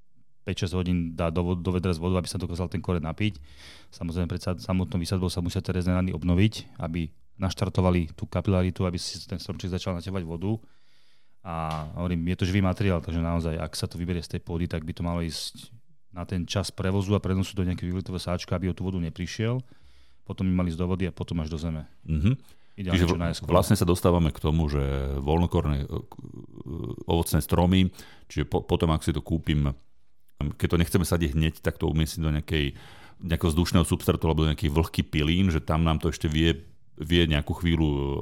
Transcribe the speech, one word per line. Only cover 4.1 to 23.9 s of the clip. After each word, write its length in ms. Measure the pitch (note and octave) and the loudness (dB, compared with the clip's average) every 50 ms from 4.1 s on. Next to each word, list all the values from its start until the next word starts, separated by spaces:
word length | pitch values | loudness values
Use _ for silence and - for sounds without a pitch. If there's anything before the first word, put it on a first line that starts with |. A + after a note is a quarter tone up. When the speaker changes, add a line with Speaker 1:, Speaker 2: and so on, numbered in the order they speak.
| E2 F2 F2 D#2+ | -2 -2 -2 -2
Speaker 1:
pred 100 | F2 F2 | -4 -4
sa-, 160 | - - F2+ | -4 -4 -6
samotnou 460 | E2 - - F#2 F#2 F2+ F2 - F2+ | -4 -2 -2 0 0 0 0 -2 -2
výsadbou 260 | E2+ - G2+ F#2 F2+ | -2 0 0 0 0
sa 140 | F2+ - - | 0 -2 -2
musia 180 | F2 F2 - G2 | -4 -2 -2 -4
tie 140 | - - F2+ | -2 -2 -2
rezné 180 | F#2 F2 F2+ F2+ | -2 0 0 2
rany 200 | F2+ F#2 F#2 F2+ | 2 0 0 -2
obnoviť, 680 | E2+ D2+ F2 F2 F2 G2+ A2+ - - - - - - | -2 0 2 4 6 4 4 2 0 -12 -14 -12 -10
aby 300 | - D#2+ D#2+ E2+ E2 D#2 - - - - - | -8 -6 -4 -4 -4 -4 -6 -12 -20 -20 -10
naštartovali 760 | - F#2+ F#2 - - G2 F#2 - - F#2 F#2 F2 F2 E2+ D2+ - | -4 -4 -4 -2 -2 -2 -2 2 2 4 4 4 4 2 0 -4
tú 160 | - - - | -8 -8 -4
kapilaritu, 560 | - F#2 E2 - G2 F2+ F2+ F#2 E2+ - F#2+ | -4 -2 2 2 4 4 4 2 0 0 -2
aby 100 | F2+ F2 | -2 -2
si 240 | F2+ - - - F2+ | -2 -6 -8 -10 -10
ten 200 | - - F#2+ F2 | -10 -10 -10 -10
stromček 320 | - - F#2+ - - F#2 F2 | -8 -8 -10 -8 -6 -6 -6
začal 240 | F2+ - G2 F#2 | -4 -4 -4 -6
naťahovať 260 | F2 E2+ G2 F#2+ G2 F2 | -6 -6 -6 -6 -6 -6
vodu. 320 | D#2+ E2 E2 E2+ G2 A2 A2+ - - - - - - - - - - - - - - - - - | -6 -6 -4 -2 -2 -2 -4 -6 -10 -20 -20 -20 -20 -20 -20 -20 -20 -20 -20 -20 -20 -20 -16 -12
A 120 | F#2 E2+ E2 D#2+ D#2 D#2+ D#2 D#2 D2+ - | -8 -6 -4 -4 -4 -4 -4 -6 -8 -6
hovorím, 300 | - F2 F2+ F2 E2+ E2 | -4 -2 -2 0 0 0
je 100 | F2 F#2 | 0 -2
to 80 | - G2+ | 0 0
živý 140 | F2+ F2+ G#2 | 2 2 4
materiál, 400 | F#2+ F#2 F2+ - G2+ G2+ F#2 E2+ | 2 2 2 2 2 2 2 0
takže 180 | - - E2 E2+ | 0 -2 -2 -2
naozaj, 360 | E2 E2 E2+ E2+ E2 E2 D#2 | 0 0 0 0 0 -2 -2
ak 180 | E2 E2 D#2+ - | -4 -6 -6 -6
sa 100 | - - | -6 -6
to 120 | F2+ - | -6 -6
vyberie 240 | E2+ E2+ E2+ F2+ F2 | -4 -4 -4 -2 -4
z 180 | D#2+ - - F2 | -4 -6 -8 -8
tej 20 | - | -6
pôdy, 220 | - F2 E2+ F2 | -6 -4 -4 -2
tak 160 | E2 - E2 | -2 -4 -4
by 120 | D#2 D#2+ F2 | -6 -6 -6
to 100 | - F2+ | -6 -4
malo 160 | E2+ E2+ E2+ | -4 -2 -2
ísť 540 | E2+ E2 D2+ - - - - - - - - - - - - - - - | -4 -4 -6 -6 -8 -10 -12 -14 -18 -20 -20 -20 -20 -20 -20 -20 -20 -16
na 120 | - F2+ F2 | -12 -12 -8
ten 220 | - F#2+ F2+ F2 | -6 -4 -4 -4
čas 260 | - - G#2 F2+ - | -2 -2 -2 -2 -2
prevozu 400 | - - F2+ F#2 F#2 G2+ G2 F#2 | -4 -4 -2 0 0 0 2 2
a 80 | G#2 G2 | 2 2
prenosu 340 | - F#2 F#2+ F#2+ F#2+ - - | 2 2 0 0 0 -2 -2
do 120 | - F#2 | -2 -2
nejakého 260 | F2+ F2+ D#2+ - F2 | -2 -2 -2 -4 -4
igelitového 320 | F2+ F#2 F2 - F#2 F2 - | -4 -4 -4 -4 -6 -6 -4
sáčka, 320 | - F2 F2 - - F#2+ | -2 -4 -4 -4 -2 -4
aby 140 | F2 E2+ F#2 | -2 0 -2
o 80 | E2+ | -2
tú 40 | - F#2 | -2 -2
vodu 140 | F#2 F#2+ | -4 -2
neprišiel. 640 | F#2 E2+ D#2+ D2+ - F2+ E2 - - A2 A2+ B2 B2+ B2+ - - - - - - - - - - - - | -2 -4 -4 -4 -6 -8 -6 -4 -2 -2 -2 -2 -4 -6 -10 -14 -20 -20 -20 -20 -20 -20 -20 -20 -16 -12
Potom 240 | - F#2+ - F#2+ | -10 -6 -2 0
by 80 | F#2 F#2 | 2 2
mali 140 | F#2 F2+ F2 | 2 2 0
ísť 100 | E2 D#2+ | -2 -2
do 80 | F#2 | -2
vody 180 | F2 F#2 F2 F#2+ | -2 -2 -2 -2
a 80 | F2 - | -4 -4
potom 240 | - F2 - - E2+ | -6 -6 -4 -4 -4
až 100 | D#2+ D2+ | -4 -4
do 100 | E2 D#2 | -4 -6
zeme. 300 | D2+ E2 D#2+ D#2 D2+ - - - - | -4 -4 -6 -6 -8 -12 -16 -14 -6
Speaker 2:
Mhm. 340 | D2+ D#2+ D#2 D2+ G2+ C3+ C#3 - - - - - - - | -4 0 2 4 2 2 2 -2 -12 -20 -20 -20 -18 -14
Speaker 1:
Ideálne 220 | - G2+ F2+ E2+ | -10 -4 0 2
Speaker 2:
Čiže 100 | F2 F2 | 4 4
Speaker 1:
čo 80 | E2 F2+ | 4 4
Speaker 2:
v-, 80 | E2+ E2+ | 2 2
Speaker 1:
najskôr. 240 | E2+ D#2+ - - | 0 -2 -2 0
Speaker 2:
vlastne 280 | D2+ E2+ F2+ F#2+ - A2 | 4 4 4 6 6 4
sa 100 | F#2+ F#2 | 4 4
dostávame 440 | E2+ | 4